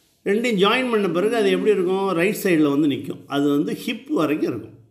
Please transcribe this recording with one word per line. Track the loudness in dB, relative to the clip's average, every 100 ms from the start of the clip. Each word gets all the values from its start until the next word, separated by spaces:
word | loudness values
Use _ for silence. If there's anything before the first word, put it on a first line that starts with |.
| _ _ -2
ரெண்டையும் | -2 0 2
ஜாயின் | 2 2 0
பண்ண | 0 0
பிறகு | 0 0 2
அது | 2
எப்படி | 2 2
இருக்கும்? | 2 0 0 0
ரைட் | 0 0 0
சைடில் | 0 2 2
வந்து | 2 0
நிக்கும். | -2 -6 -12 -6
அது | -2 2
வந்து | 2 0
ஹிப் | -4 -6 -10 -4
வரைக்கும் | -2 0 0 -2
இருக்கும் | -6 -10 -20 _